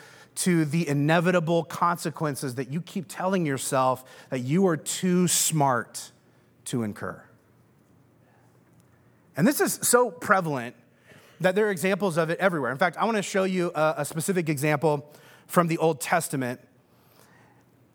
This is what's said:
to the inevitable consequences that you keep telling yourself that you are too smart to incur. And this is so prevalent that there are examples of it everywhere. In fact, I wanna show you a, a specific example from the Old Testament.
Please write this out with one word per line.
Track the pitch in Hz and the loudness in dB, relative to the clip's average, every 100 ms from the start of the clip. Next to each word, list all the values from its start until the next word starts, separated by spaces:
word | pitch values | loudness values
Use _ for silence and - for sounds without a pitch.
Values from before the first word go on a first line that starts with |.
| - - - - | -18 -20 -16 -4
to | 185 170 | 2 2
the | 151 160 170 | 2 0 0
inevitable | 143 143 170 175 180 160 170 | 2 4 4 4 2 2 0
consequences | 165 - 175 175 170 139 156 135 143 123 | 0 0 0 0 -4 -4 -4 -4 -6 -6
that | 123 | -6
you | 151 | -6
keep | - 202 143 | -8 -10 -10
telling | - 180 190 160 | -6 -2 0 0
yourself | 131 - 135 131 123 - - - | -2 -2 2 2 0 -6 -20 -8
that | 131 | -6
you | 123 165 190 | 0 2 2
are | 156 | 2
too | - - 185 180 175 | -4 -4 0 2 2
smart | - - 160 139 120 - - - _ _ _ _ _ | 2 0 2 2 2 -2 -10 -16 _ _ _ _ _
to | - 123 | -8 -4
incur. | 110 - 92 85 - _ _ _ _ _ _ _ _ _ _ _ _ _ _ _ _ _ _ _ _ - | -4 -6 -10 -10 -16 _ _ _ _ _ _ _ _ _ _ _ _ _ _ _ _ _ _ _ _ 0
And | 208 | 2
this | 294 | 2
is | 339 - | 0 0
so | - 240 247 | 2 4 2
prevalent | 247 - 190 165 139 117 - _ _ _ - - - | -2 2 2 2 -4 -6 -12 _ _ _ -20 -20 -2
that | 180 | 0
there | 190 214 | 2 0
are | |
examples | 190 190 190 202 160 | 0 -2 0 -2 0
of | 156 | -2
it | 170 | 0
everywhere. | 185 170 120 | 0 0 -2
In | 135 | 0
fact, | 180 151 | 0 0
I | |
wanna | 196 220 | -2 -2
show | - 196 | -2 -2
you | 190 185 175 | 0 0 -2
a, | 151 156 147 | 0 0 0
a | |
specific | 143 165 160 185 160 | -4 -4 -2 -2 -2
example | 147 151 147 160 147 - - - - - | 0 0 2 2 0 -4 -18 -20 -20 -2
from | - 170 | 2 2
the | 165 | 2
Old | 160 156 | 0 0
Testament. | - 180 - 143 123 123 - _ _ _ _ _ - _ _ _ _ _ _ | 0 0 0 -4 -4 -6 -12 _ _ _ _ _ -20 _ _ _ _ _ _